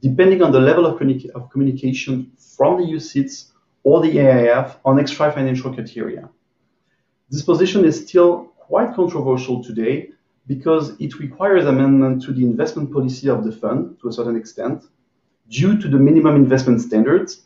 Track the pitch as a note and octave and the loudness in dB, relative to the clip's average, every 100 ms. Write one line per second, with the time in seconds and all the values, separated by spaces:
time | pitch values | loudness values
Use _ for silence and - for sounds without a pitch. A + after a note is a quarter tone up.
0 | C3+ B2+ F#3 F#3+ E3 C3 C3 D#3 E3 - | -2 2 2 4 4 4 4 4 2 0
1 | C3+ C3 - B2+ - C#3+ C#3 C3 C3 B2+ | -2 -2 -8 -16 -10 -4 -2 -2 -6 -6
2 | - B2+ - _ _ _ D3 F3+ E3+ D#3 | -6 -6 -8 _ _ _ 0 0 -2 -6
3 | - C#3 C3+ - - _ _ _ C#3 D#3+ | -6 -4 -4 -8 -20 _ _ _ 2 2
4 | D#3+ D3 C#3 B2+ A#2+ B2 C3+ - C3+ C3+ | 2 2 4 4 4 2 -2 -6 0 2
5 | C3 - D3+ D3 C3+ B2+ B2+ B2 A2 - | 0 -2 -2 -2 -4 -4 -6 -10 -14 -10
6 | - - - _ _ _ _ _ _ _ | -10 -10 -16 _ _ _ _ _ _ _
7 | _ _ _ C#3+ - D#3+ F#3 G#3 E3+ - | _ _ _ -10 -2 2 2 4 2 2
8 | - F3+ F3 E3+ - _ _ F#3 A#3 - | -2 4 4 2 -8 _ _ -2 -2 -2
9 | F3 D#3 C3 B2+ B2+ A#2+ - A2 A2+ C#3+ | -4 -2 -2 -2 -2 -8 -6 -6 -4 -4
10 | - - _ _ _ C#3 D#3+ D#3+ D3 - | -8 -20 _ _ _ -8 0 0 -2 -8
11 | D3 - C#3 - G3 F#3+ D3 C3 C3+ C3+ | -12 -10 -14 -4 0 2 2 2 4 4
12 | C3+ B2+ - B2+ B2 A2+ D#3 D#3+ C#3+ C#3+ | 2 -2 -4 -2 -2 0 -4 -4 -6 -4
13 | B2+ B2+ C#3 A2+ G#2+ - G#2+ B2+ F3 - | -4 -4 -2 -2 -4 -6 -6 -6 -6 -10
14 | A#2+ A2 A#2 A#2 A2 - A2+ D#3 _ _ | -12 -8 -6 -6 -8 -10 -8 -8 _ _
15 | _ _ _ _ _ A2+ F3+ G#3+ E3 C#3 | _ _ _ _ _ -2 0 0 0 2
16 | C#3 D#3+ D#3 C#3+ C3 C3 - A2+ - A2 | 6 6 4 4 4 2 2 0 0 0
17 | A#2+ F3 G3 - | 2 2 0 -12